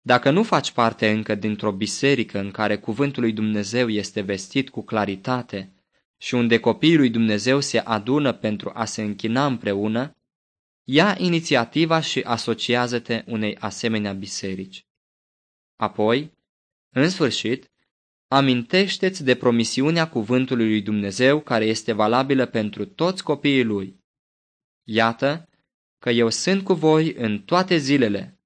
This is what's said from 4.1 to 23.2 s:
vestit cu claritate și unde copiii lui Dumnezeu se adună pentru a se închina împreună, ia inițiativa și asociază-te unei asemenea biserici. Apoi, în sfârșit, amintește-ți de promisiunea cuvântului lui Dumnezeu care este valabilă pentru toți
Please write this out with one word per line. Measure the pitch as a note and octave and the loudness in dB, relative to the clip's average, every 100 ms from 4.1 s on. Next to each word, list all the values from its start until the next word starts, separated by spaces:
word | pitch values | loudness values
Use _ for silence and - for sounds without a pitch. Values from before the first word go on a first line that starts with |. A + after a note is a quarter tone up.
| - | -6
vestit | G2 G2 - C#3 C3 | -4 -6 -4 -4 -4
cu | - | -8
claritate | G#2 A2 G2+ F#2+ G#2+ B2+ A#2+ G2 F#2+ _ _ _ _ _ | -4 -2 -2 -4 -4 -6 -6 -12 -12 _ _ _ _ _
și | - | -4
unde | B2 A#2+ A2+ | 0 2 4
copiii | A#2+ G#2+ D#3 E3 | 2 2 4 6
lui | C3 | 4
Dumnezeu | A2+ A2+ G#2 G#2+ C#3 | 2 0 2 2 0
se | C#3 A#2 | 0 -2
adună | A2 A2 G#2 C#3+ C#3+ | -2 -4 0 0 0
pentru | A2+ A2 G#2 G2+ | -2 -4 -4 -8
a | - | -6
se | A2 - | -6 -4
închina | G#2+ G2+ A2+ A#2+ C#3+ | -6 -6 -4 0 -2
împreună, | B2 G#2 G2 G#2+ A2 C3+ _ _ _ _ _ _ _ | -2 -4 -2 -2 -2 -6 _ _ _ _ _ _ _
ia | - C#3 G3 - | 0 2 4 2
inițiativa | F3+ E3+ E3 C3+ A#2 D3+ D#3+ D#3+ | 0 0 2 0 2 0 2 2
și | D#3+ - | 0 -4
asociază-te | - A#2 - A2+ - A#2+ B2 A#2+ - A2+ - | -2 -4 -2 -4 0 0 0 -4 -4 -6 -4
unei | A2+ G#2+ - | -4 -4 -4
asemenea | G#2+ - A#2 A2 G#2 | -10 -6 -4 -2 -4
biserici. | G2 F#2+ - G2 F#2+ F#2+ - _ _ _ _ _ _ _ _ _ _ | -6 -10 -8 -8 -8 -10 -16 _ _ _ _ _ _ _ _ _ _
Apoi, | G#2+ - G#2+ B2 D#3 _ _ _ _ _ _ | -6 0 2 2 -2 _ _ _ _ _ _
în | B2+ D#3 | 0 0
sfârșit, | F#3 C#3+ - - B2 _ _ _ _ _ _ _ | 2 -2 0 -4 -4 _ _ _ _ _ _ _
amintește-ți | C3+ C3+ B2 A#2 F#3 G3 - F#3 F#3+ | 2 4 2 2 0 0 0 -2 -2
de | C3+ B2 | 0 2
promisiunea | B2+ A#2 A2+ - C#3 E3+ D#3+ | 4 2 0 0 0 0 0
cuvântului | B2+ G#2 B2+ C3 B2+ A2 | -2 0 0 0 0 2
lui | A2 | 2
Dumnezeu | G2+ G#2+ G2+ G2 B2+ D3+ | 0 -2 -2 2 2 2
care | D3 A#2 | 0 0
este | A2 A2 - | 0 -2 -4
valabilă | G#2+ G#2+ A#2+ C3+ C3 A#2+ | 0 2 2 2 0 0
pentru | A2+ G#2+ G#2+ G2+ | -2 -4 -6 -10
toți | - E3+ F#3 | -2 -2 -2